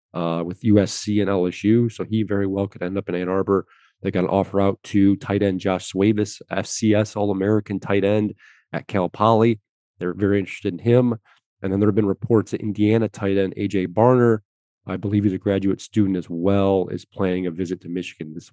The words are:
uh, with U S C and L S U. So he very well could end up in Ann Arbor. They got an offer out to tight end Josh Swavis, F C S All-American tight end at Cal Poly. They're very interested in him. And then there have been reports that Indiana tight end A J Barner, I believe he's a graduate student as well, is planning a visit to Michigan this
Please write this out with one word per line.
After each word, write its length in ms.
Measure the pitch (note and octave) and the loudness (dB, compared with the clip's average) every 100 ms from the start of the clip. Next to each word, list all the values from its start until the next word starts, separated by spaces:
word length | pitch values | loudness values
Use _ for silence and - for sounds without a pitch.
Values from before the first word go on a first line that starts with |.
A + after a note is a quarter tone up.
| _ | _
uh, 280 | - E2+ E2+ | -6 -4 -4
with 200 | E2+ F2+ | -6 -4
U 160 | A2+ G#2 | 2 4
S 120 | F#2 | 4
C 280 | - - G#2 | -2 -4 -2
and 100 | G2 | 0
L 160 | G2 F2+ | 0 -2
S 160 | - | -2
U. 260 | G2+ A#2 A#2+ | 2 2 2
So 140 | - | -4
he 220 | F2+ A2 | -4 -4
very 220 | G2 G2+ G2 | -2 -2 -2
well 200 | G2 G2 | -2 -4
could 160 | - | -6
end 160 | F2+ G2 | -6 -6
up 100 | G2 | -4
in 60 | |
Ann 140 | F2+ F2+ | -6 -2
Arbor. 380 | F#2+ F#2+ G2 - _ _ _ | -2 0 0 -2 _ _ _
They 80 | G2 | -4
got 140 | F#2 | -2
an 60 | F2 | 0
offer 300 | G2 F#2+ G2 | 2 0 0
out 220 | G2 G2 | 0 -2
to 300 | - G#2 G2 G2 | -2 2 4 2
tight 280 | - G2 | 0 0
end 160 | G2+ F#2 | 0 -2
Josh 320 | G2 F#2 - | -2 -4 -4
Swavis, 500 | F#2+ G2+ G#2 G#2 - - | 0 2 2 -2 -6 -8
F 160 | F#2+ - | -6 -6
C 260 | - A2 | -2 2
S 220 | G#2 G#2+ | 2 2
All-American 640 | G#2+ G#2 F#2+ G2 G#2+ G#2 G2 | -2 -2 0 0 0 0 -6
tight 240 | - G2+ | -2 0
end 320 | G2 G#2+ G#2 - _ _ _ | 2 0 -2 -6 _ _ _
at 160 | E2+ - | -12 -4
Cal 200 | G2 F2 | -2 -2
Poly. 520 | - G#2+ A2+ A#2 G#2+ _ _ _ _ | 2 4 4 4 0 _ _ _ _
They're 120 | F2+ | -8
very 280 | F2+ G2+ G2+ | -2 0 0
interested 320 | F2+ - G2+ | -2 -6 -8
in 80 | F2+ | -4
him. 340 | A#2 A#2+ B2 A2 - _ _ _ | 2 4 4 -2 -8 _ _ _
And 100 | F#2+ | -4
then 60 | G2 | 0
there 100 | G#2 | 2
have 60 | |
been 100 | G2+ | 2
reports 460 | G#2 F#2+ - A2+ G2 | 0 -2 0 2 2
that 100 | - | -4
Indiana 480 | A2 G2+ G#2 A2+ G#2+ | -6 0 2 2 0
tight 300 | - G2 G2 | -2 -2 0
end 160 | F#2+ - | -2 -4
A 120 | G2+ | -4
J 180 | G2+ F#2 | -2 -2
Barner, 560 | F2+ A#2+ B2+ A#2+ A2 - _ _ _ - | 2 4 6 4 2 -2 _ _ _ -10
I 80 | F#2 | -6
believe 260 | G2 G#2 | -2 0
he's 120 | G2+ | 0
a 40 | F#2 | -2
graduate 420 | G2+ G2 G2 F#2 | -2 0 0 -2
student 360 | - A2 G2 F#2 | -2 0 0 0
as 120 | E2+ | -4
well, 600 | E2+ F2+ G2+ G2 F#2+ F2+ | -4 0 2 2 2 0
is 160 | - | -6
planning 420 | - - F#2+ F2+ F2+ | -10 -4 -2 -2 -4
a 60 | |
visit 280 | E2 F2 F2+ | -6 -6 -6
to 60 | E2 | -8
Michigan 460 | F2 F2+ - D#2 | -8 -8 -12 -14
this 160 | D#2+ - | -14 -18